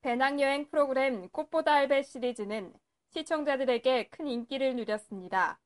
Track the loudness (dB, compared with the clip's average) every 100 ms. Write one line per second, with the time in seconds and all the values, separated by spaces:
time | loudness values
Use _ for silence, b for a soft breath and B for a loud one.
0 | -2 0 0 2 2 2 0 0 2 2
1 | 0 -2 -6 -8 -2 0 4 4 4 2
2 | 0 -4 -6 -4 -6 -6 -8 -16 _ _
3 | _ -10 -4 -2 0 0 2 2 2 0
4 | 0 -8 -6 -4 -4 -2 0 0 -4 -6
5 | -6 -14 -4 0 0 -2